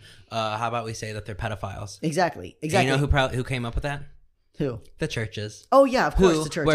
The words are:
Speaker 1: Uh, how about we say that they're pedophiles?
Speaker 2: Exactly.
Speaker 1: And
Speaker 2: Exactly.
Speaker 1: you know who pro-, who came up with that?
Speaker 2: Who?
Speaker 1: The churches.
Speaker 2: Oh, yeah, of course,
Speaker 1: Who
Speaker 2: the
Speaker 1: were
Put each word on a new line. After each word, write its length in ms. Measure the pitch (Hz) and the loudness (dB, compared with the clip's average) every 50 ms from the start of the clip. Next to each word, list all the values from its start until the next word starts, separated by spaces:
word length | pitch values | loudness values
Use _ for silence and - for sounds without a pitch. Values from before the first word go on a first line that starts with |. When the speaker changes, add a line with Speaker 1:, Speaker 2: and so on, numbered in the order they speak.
| - - - - - _ | -12 -18 -20 -20 -18 _
Speaker 1:
Uh, 260 | 110 113 110 110 107 | -4 -4 -2 -2 -2
how 120 | 107 120 117 | -2 -4 -2
about 160 | 117 120 113 | -2 -4 -4
we 80 | 113 113 | -6 -8
say 180 | - - 110 107 | -8 -10 -8 -8
that 140 | 107 101 | -10 -10
they're 80 | - 107 | -10 -10
pedophiles? 640 | 95 117 110 104 98 - 101 92 - 104 104 - - | -6 -6 -6 -6 -6 -8 -10 -10 -10 -12 -12 -12 -6
Speaker 2:
Exactly. 560 | - 160 151 165 180 165 147 - 90 90 - _ - | -4 -2 0 0 0 0 -2 -6 -14 -16 -14 _ -8
Speaker 1:
And 20 | 156 | 0
Speaker 2:
Exactly. 180 | 156 196 175 | 2 2 4
Speaker 1:
you 60 | 135 135 | 4 4
know 60 | 135 | 2
who 100 | 147 139 | 2 4
pro-, 200 | 143 143 131 131 | 4 4 2 2
who 140 | - 123 123 | 0 -4 -4
came 220 | - 135 127 120 | -2 -4 -4 -4
up 80 | 117 117 | -4 -6
with 80 | - - | -4 -6
that? 220 | 147 143 143 143 - - - - _ _ _ _ _ _ _ | -4 -8 -8 -10 -14 -18 -20 -20 _ _ _ _ _ _ _
Speaker 2:
Who? 220 | 160 135 117 113 - - - - | -4 -4 -4 -6 -12 -18 -10 -8
Speaker 1:
The 80 | 165 151 | -6 -6
churches. 580 | - 123 113 101 - - 104 107 107 - - _ - | -4 -4 -6 -6 -6 -8 -10 -10 -10 -14 -4 _ 6
Speaker 2:
Oh, 120 | 269 277 | 6 6
yeah, 220 | 269 233 254 185 | 6 4 2 2
of 80 | 151 147 | 2 4
course, 200 | - 190 185 165 | 6 6 6 6
Speaker 1:
Who 80 | 156 156 151 | 4 0 -2
Speaker 2:
the 120 | 143 175 151 | -2 0 2
Speaker 1:
were 80 | 151 156 | 4 4